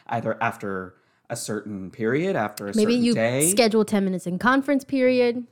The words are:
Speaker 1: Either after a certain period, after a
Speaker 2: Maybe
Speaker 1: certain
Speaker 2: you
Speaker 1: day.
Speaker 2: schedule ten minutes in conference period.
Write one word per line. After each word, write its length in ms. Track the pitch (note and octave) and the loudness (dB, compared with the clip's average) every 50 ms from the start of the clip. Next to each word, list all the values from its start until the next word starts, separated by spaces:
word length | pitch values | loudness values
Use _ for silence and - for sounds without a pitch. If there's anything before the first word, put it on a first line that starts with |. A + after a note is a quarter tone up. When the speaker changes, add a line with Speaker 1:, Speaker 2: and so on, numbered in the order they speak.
| _ | _
Speaker 1:
Either 340 | - A#2 A#2 A2 A2+ G#2+ - | -6 -6 -4 -2 -4 -2 0
after 540 | A2+ A#2 G2+ - - G2+ G2 F#2+ F#2 F2+ - _ _ _ _ _ _ _ | -2 -2 -2 -4 -8 -6 -6 -6 -8 -10 -14 _ _ _ _ _ _ _
a 60 | A#2+ | -10
certain 560 | A#2 - - A2 G#2+ G#2 G#2 G#2 F#2+ F#2+ F2+ | -10 -6 -6 -6 -8 -6 -8 -10 -10 -10 -12
period, 460 | - - A2 A2+ B2+ D3 E3+ G3 F#3+ | -8 -4 -2 0 0 0 0 0 -2
after 320 | C#3+ G#2+ G#2 - - G#2 G2+ | -2 -2 -2 -4 -8 -10 -4
a 80 | G2+ | 0
Speaker 2:
Maybe 160 | A3+ G#3+ G#3+ A#3+ | 0 2 2 2
Speaker 1:
certain 120 | B3 A#3 | 2 2
Speaker 2:
you 100 | A#3+ A#3 | 2 2
Speaker 1:
day. 360 | A2+ A2 A#2 B2 C3+ D3+ E3+ | 2 2 2 2 2 2 2
Speaker 2:
schedule 340 | G#3 G#3+ A#3+ A3 G#3 A3 G#3+ | 4 4 2 4 4 2 2
ten 200 | - G#3+ G3+ G3 | 2 2 0 0
minutes 220 | F#3+ F#3+ F3+ - F3 | 0 -2 -4 -4 -6
in 100 | F3 F3+ | -6 0
conference 460 | - A#3+ C4 C#4 C4+ D4 C#4+ C4 C#4 | 2 2 2 2 2 2 0 -2 -2
period. 640 | - C#4 C4+ B3+ B3+ B3+ B3 B3 A#3+ A#3 B3 A#3+ - | -2 -2 2 2 4 4 4 2 2 0 -2 -8 -12